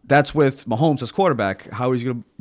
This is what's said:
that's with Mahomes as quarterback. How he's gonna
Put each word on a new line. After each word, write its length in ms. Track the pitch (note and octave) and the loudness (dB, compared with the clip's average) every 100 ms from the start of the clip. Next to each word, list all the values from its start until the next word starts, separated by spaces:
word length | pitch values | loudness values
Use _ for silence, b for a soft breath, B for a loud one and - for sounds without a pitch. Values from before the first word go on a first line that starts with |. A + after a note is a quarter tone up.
| - | 0
that's 280 | C#3+ C#3 | 2 2
with 320 | D3+ C#3 C3+ - | 2 0 0 -6
Mahomes 360 | A2+ D#3+ C3+ | 0 0 0
as 100 | B2 | -4
quarterback. 580 | - F#3+ B2 G2 F#2 - | 0 0 0 -2 -4 -10
How 220 | G#2+ B2+ | -6 -2
he's 100 | B2+ | -2
gonna 180 | B2 A#2+ - - | -2 -6 -10 -12